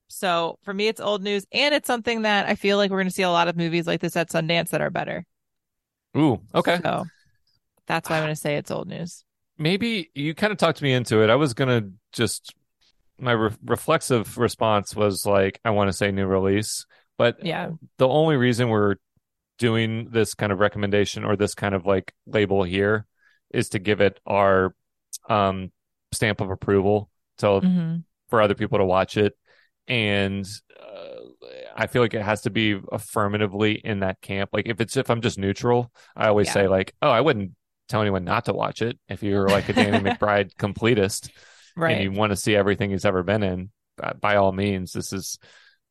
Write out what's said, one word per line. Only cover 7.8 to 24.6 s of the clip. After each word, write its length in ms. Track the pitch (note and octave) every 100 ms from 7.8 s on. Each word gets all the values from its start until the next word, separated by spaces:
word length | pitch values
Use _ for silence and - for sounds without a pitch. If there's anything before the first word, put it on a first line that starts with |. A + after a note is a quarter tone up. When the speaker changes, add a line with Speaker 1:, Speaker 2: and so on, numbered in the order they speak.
| -
Speaker 1:
that's 220 | E3 -
why 80 | D#3+
I'm 60 |
gonna 120 | D#3 D3+
say 200 | D3+ D3
it's 140 | E3+
old 160 | - F3+
news. 360 | - E3+ - _ _ _ -
Speaker 2:
Maybe 540 | D#3 G3 A#3 A3 D#3 C#3
you 180 | D3 D#3+
kinda 200 | G#3 G3+
talked 260 | E3 -
me 120 | C#3+
into 280 | B2+ A#2 A2
it. 60 | G#2+
I 60 | B2+
was 180 | D3+
gonna 360 | A2+ C3 A#2+ G2+ F#2 _
just, 420 | - A2+ - - - _ _ _ _ _ -
my 120 | B2+
re-, 220 | A2+ A2 G#2+ B2
reflexive 720 | A#2+ - D#3 - B2 F#2+ -
response 580 | A2+ - A2+ G#2 G2 A2
was 300 | G#2 F#2+ G#2
like, 340 | G2+ G2 - A2+
I 60 |
wanna 220 | G#2 G2
say 180 | F#2 G2+
new 140 | G2 F#2+
release, 580 | F#2+ F#2+ G2 A2 - - _ _ -
but 260 | A#2+ - E3
Speaker 1:
Yeah. 260 | E3 F3 E3 - -
Speaker 2:
the 100 | C3
only 280 | D3 D#3+ C#3+
reason 320 | B2 A2+ B2
we're 260 | G#2+ G#2 G2 _ _ _ _ _ -
doing 500 | A#2+ A2+ A2 A2 A#2
this 240 | A#2 G#2 -
kind 160 | G#2
of 80 | F#2+
recommendation 640 | G#2 G#2+ G#2 G2+ G2 G#2+ G#2+
or 100 | G2+
this 180 | G2+ -
kind 180 | G#2 G2
of, 100 | F2+
like, 260 | F#2+ - _ -
label 360 | G#2+ G2+ G2
here 420 | F2+ F#2+ G2+ A2 - _ _ _ _
is 180 | A#2+ A#2
to 100 | A2
give 200 | F#2 G2+
it 180 | G2 - -
our, 480 | G2+ G2 F#2+